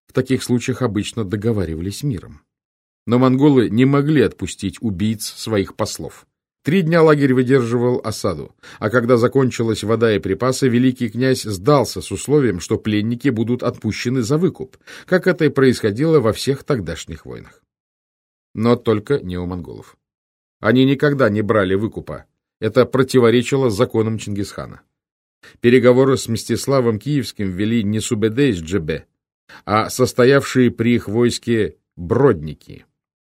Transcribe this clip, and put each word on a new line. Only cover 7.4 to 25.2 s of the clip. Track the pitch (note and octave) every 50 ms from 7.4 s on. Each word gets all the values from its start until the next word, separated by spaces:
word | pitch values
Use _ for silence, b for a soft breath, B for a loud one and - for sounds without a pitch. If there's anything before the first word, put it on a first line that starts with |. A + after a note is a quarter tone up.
| B2+ A#2+ C#3 C3 A#2 A2+ B2 A#2+ A#2+ B2 B2 - -
осаду, | G#2+ G#2+ - - G2+ E2 D2+ - - _ B B B B B
а | G#2 A2
когда | A2+ B2+ A#2 A#2 B2+
закончилась | A2+ A#2+ A#2 - C#3 C3 A#2+ - - A#2 A2+ G#2+ - G#2+
вода | G#2 A2+ A2 A#2 A2+ G#2
и | F#2+
припасы, | - F#2 F#2+ - B2 C3 B2+ - C#3
великий | B2 A2+ A#2+ B2+ C3 B2+ - B2 G#2+
князь | G#2 A#2+ C3 C3 C3 B2+ -
сдался | A2 G2+ F2 G2 C#3+ D3 C#3 A2 - - F2+
с | - -
условием, | G2 F#2 - B2 D3 D3+ C3 A2 F2+ F2
что | - - A2+ G2+
пленники | - A2 G#2 G#2 G#2 A#2 A#2+ A#2+ - C#3+
будут | A2+ G#2+ A2+ A#2 B2 B2
отпущены | - A#2+ A#2 - - G#2+ F#2 - - B2 C3 C3 A#2
за | A2+ D3 D#3
выкуп, | F#3+ D3+ - - - - _ _ B B B B B
как | - F#3+ F3 -
это | F#3 E3 - D#3+
и | C#3
происходило | - C#3 C3+ C3 A2+ - - G#2+ G2+ A#2+ D#3 E3 D#3+ C#3+
во | A2+ A2 G2
всех | - - C3 C#3 - -
тогдашних | - D3 A2+ E2+ E2 D#2 - - - D#2+ - -
войнах. | B1+ A#1+ A#1 - - _ _ _ _ _ _ _ _ _ _ _ _ _ _ _ _ _ _ _ _ -
Но | G2+ A2 A#2+ A#2+
только | A2 - - A2 G#2 G#2 - C#3 -
не | E2 F2+ F2+
у | F2+ F2+
монголов. | F2+ F#2 F2+ D#2 B1+ A1 G#1 - - _ _ _ _ _ _ _ _ _ _ _ _ _ _
Они | - A2 A#2+ B2+ C3
никогда | C3+ C#3 C3+ D3+ D3 C#3+ C3+ C3 G#2+
не | G2+ G#2+ G#2
брали | G2 G#2+ G#2+ F#2+ F#2 F#2+
выкупа. | G2+ A2+ G#2 - E2+ D#2 - D2 - - _ _ _ _ _ _ _
Это | A2 A2 G#2 C3 A#2
противоречило | - - C3 C3 - - B2+ A#2 A2+ A#2 B2 A#2+ - C#3+ C3+ C3 A#2+
законам | G2 F#2+ B2 - - A2+ G#2+ A2 A2
Чингисхана. | G#2 - G#2 G2+ G2+ F#2+ - - - C2+ A1+ - - _ _ _ _ _ _ _ _